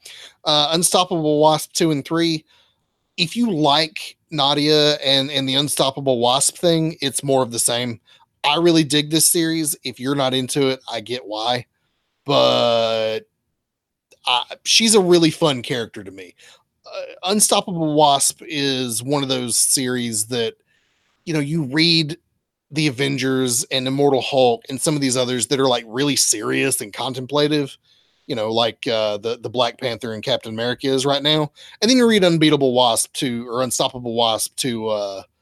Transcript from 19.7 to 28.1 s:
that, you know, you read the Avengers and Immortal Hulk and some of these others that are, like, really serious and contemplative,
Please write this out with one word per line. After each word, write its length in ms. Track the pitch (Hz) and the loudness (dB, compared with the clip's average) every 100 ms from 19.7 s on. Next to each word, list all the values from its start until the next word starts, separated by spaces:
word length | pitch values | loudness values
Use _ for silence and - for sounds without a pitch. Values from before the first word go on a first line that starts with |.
| 147 127 127 120 107 110 | 0 -2 -2 -4 -4 -4
that, 280 | 123 113 - _ _ _ _ _ _ - | -4 -4 -6 _ _ _ _ _ _ -6
you 80 | |
know, 60 | 151 | -4
you 240 | 143 165 | -2 -2
read 540 | 131 147 170 165 147 175 _ _ _ _ _ | -2 0 2 2 0 -6 _ _ _ _ _
the 160 | 151 151 | -2 -2
Avengers 760 | 120 139 139 131 131 131 120 - | 0 -2 0 0 0 0 -2 -2
and 220 | 135 131 | -4 -2
Immortal 340 | 135 143 131 | 2 2 2
Hulk 420 | - 135 127 117 - | 0 2 4 2 -4
and 100 | 135 | -4
some 140 | - | -2
of 80 | 147 | 0
these 160 | 135 127 | 0 0
others 300 | 123 127 110 | 0 -2 -2
that 120 | 139 | 2
are, 80 | 135 | 2
like, 180 | 120 113 | 2 -2
really 280 | 120 147 127 | -2 0 0
serious 640 | - 107 120 135 135 131 | 0 0 -2 0 0 -2
and 120 | 107 | -6
contemplative, 840 | - 123 127 127 147 147 151 135 - _ _ _ | -8 -6 -6 -2 0 2 0 -2 -10 _ _ _